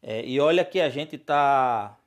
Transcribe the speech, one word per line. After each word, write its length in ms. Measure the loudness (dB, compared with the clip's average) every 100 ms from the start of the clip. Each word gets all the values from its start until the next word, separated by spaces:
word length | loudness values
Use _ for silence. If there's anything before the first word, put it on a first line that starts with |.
É, 220 | -8 -8
e 160 | -4 0
olha 240 | 2 2
que 160 | 0 0
a 80 | -2
gente 300 | -2 -10 -12
tá 800 | -2 2 4 4 2 0 -4 -12